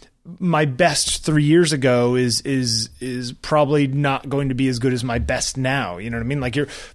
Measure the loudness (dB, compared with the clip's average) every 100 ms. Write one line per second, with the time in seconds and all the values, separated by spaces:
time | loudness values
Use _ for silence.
0 | -20 _ -18 -4 0 2 2 2 2 2
1 | -4 -4 0 2 6 6 4 2 2 4
2 | 2 2 0 0 -2 -2 -2 -2 -6 -10
3 | -10 -8 -10 -10 0 2 4 2 2 0
4 | 0 -2 -4 -2 -2 0 0 2 0 0
5 | -2 -2 -2 -2 -4 -2 -2 -2 -4 -6
6 | -8 -6 -4 -2 -2 -2 -4 -6 -16